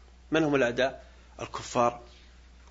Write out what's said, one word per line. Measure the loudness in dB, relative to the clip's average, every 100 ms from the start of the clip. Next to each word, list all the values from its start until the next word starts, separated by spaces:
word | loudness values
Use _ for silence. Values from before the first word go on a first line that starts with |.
| -20 -20 -2
من | 0
هم | 2
الأعداء؟ | 2 2 2 -2 -4 -16 -20 -20 -14
الكفار، | -12 -12 -4 2 2 0 -10 -20 -20 -20 -20 -20 -18